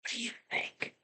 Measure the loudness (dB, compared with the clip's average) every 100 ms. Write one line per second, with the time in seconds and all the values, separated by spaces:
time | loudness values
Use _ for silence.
0 | -2 0 -2 -4 0 0 0 -2 -6 -6